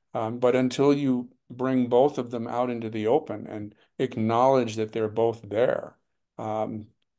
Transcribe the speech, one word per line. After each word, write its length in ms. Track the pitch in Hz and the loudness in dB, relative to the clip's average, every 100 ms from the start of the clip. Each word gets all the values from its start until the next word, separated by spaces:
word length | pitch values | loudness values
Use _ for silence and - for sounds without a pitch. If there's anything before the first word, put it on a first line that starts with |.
| _ | _
Um, 260 | 123 110 120 | -6 -6 0
but 160 | 123 127 | 2 4
until 380 | 127 127 143 | 2 2 4
you 360 | 143 143 123 123 _ _ | 4 2 0 -2 _ _
bring 380 | 120 127 131 123 | -6 -2 0 4
both 300 | 120 143 143 | 4 4 2
of 120 | 120 | -6
them 160 | 120 117 | -6 -6
out 240 | 120 123 | -2 -2
into 200 | 120 113 | -4 -6
the 180 | 110 107 | -4 0
open 400 | 139 156 104 - | 0 0 -10 -10
and 260 | 107 104 - _ _ | -12 -12 -16 _ _
acknowledge 760 | 127 117 110 117 131 135 117 110 | -4 -2 0 4 4 4 2 -2
that 160 | 110 | -4
they're 160 | 113 107 | -2 -4
both 340 | 107 117 113 101 | 0 0 0 -4
there, 480 | 101 127 - - - _ _ _ - | 0 0 0 -6 -16 _ _ _ -12
um, 500 | 110 110 110 110 104 _ _ | -6 -4 -6 -8 -14 _ _